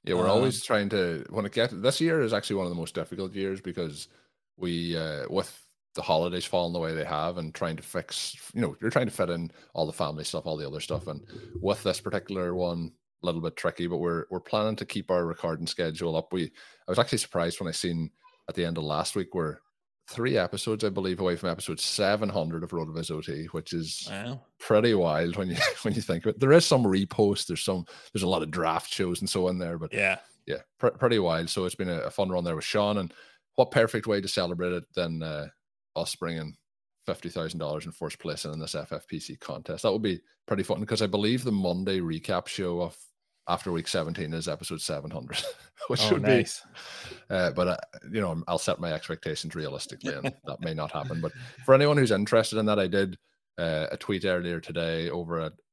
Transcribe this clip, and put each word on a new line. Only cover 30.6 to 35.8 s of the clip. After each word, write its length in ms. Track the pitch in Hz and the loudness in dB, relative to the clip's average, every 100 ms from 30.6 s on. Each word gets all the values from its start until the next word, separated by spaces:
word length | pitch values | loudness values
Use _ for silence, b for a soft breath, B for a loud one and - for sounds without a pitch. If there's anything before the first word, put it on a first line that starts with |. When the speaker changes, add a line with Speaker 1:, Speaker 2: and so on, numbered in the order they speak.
| - _ | -6 _
Speaker 1:
pr-, 100 | 123 | 2
pretty 300 | - 127 113 | 4 4 6
wild. 320 | 90 80 82 | 4 2 0
So 160 | - 90 | -2 -2
it's 80 | |
been 160 | - 90 | -2 -2
a, 80 | 82 | -2
a 100 | - | -2
fun 200 | - 95 | -2 0
run 140 | 90 | 0
there 120 | 87 80 | 0 -2
with 80 | |
Sean, 320 | - 104 104 104 | 0 2 2 2
and 140 | 87 b b b _ - | -2 b b b _ 2
what 140 | 123 | 4
perfect 360 | 135 113 113 113 | 6 4 2 0
way 160 | 101 | 0
to 60 | 95 | 0
celebrate 440 | - 87 87 90 | 0 0 0 -2
it 120 | 87 - | -2 -4
than, 280 | - 85 82 | -2 -2 -2
uh, 260 | 80 76 71 _ _ _ | -4 -6 -8 _ _ _